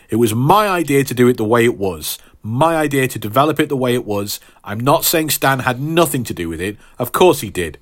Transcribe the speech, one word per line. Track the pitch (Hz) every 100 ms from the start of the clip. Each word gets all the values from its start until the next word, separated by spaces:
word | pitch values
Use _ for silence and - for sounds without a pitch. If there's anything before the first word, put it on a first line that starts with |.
| -
It | 110
was | 117
my | 110 143 202 208
idea | 175 147 139 139
to |
do | 123 120
it | 123
the | 107
way | 120
it | 117 98
was. | 95 80 78 - - -
My | 107 123 165 160
idea | 151 143 127
to | 113
develop | 107 123 151 156
it | 147
the | 135
way | 127
it | 123
was. | 107 101 104 - - _
I'm | - 107
not | 127 156 -
saying | 165 156
Stan | - 139 -
had | 127 123
nothing | 151 165 165 135 117
to |
do | 92 82
with | 82
it. | 95 101 - -
Of | 113
course | - 185 143
he | 104
did. | 90 80 -